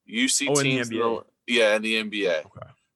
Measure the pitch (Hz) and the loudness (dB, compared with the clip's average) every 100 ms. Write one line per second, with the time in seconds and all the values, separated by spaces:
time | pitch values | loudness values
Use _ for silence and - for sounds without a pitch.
0 | - 110 127 - 139 143 139 127 120 113 | -10 -2 0 0 0 0 2 0 -2 -2
1 | 117 113 - _ - 117 107 107 110 110 | -2 -2 -8 _ -2 2 4 2 0 -2
2 | 107 104 95 78 - - - - _ | -2 -2 0 0 -4 -16 -20 -20 _